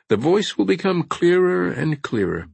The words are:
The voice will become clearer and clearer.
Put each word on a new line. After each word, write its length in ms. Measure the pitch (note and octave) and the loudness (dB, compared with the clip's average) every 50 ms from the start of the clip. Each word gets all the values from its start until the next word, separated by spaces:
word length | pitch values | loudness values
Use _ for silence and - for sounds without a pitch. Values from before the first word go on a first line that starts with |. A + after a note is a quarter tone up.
| _ _ | _ _
The 80 | A2+ G#2 | -2 0
voice 400 | B2 D#3 F#3 G#3+ G3+ - - - | 2 2 2 2 0 -2 -2 -2
will 80 | G3+ | 0
become 380 | F#3 G3 F3+ - G3 F3+ F3 D3+ | 0 0 0 0 0 0 0 -2
clearer 680 | - - - F3 F3 F3+ F#3 F#3 F3+ F3+ F3+ F3 E3+ | -4 -4 0 2 2 4 4 2 2 2 0 -2 -2
and 320 | - B2+ D3+ D#3 D3+ C#3+ | -2 -2 -2 -2 -2 -4
clearer. 460 | - - - A2 G2 E2+ E2 E2+ E2 D#2 | -6 -6 -2 -2 -2 -2 -2 -4 -8 -10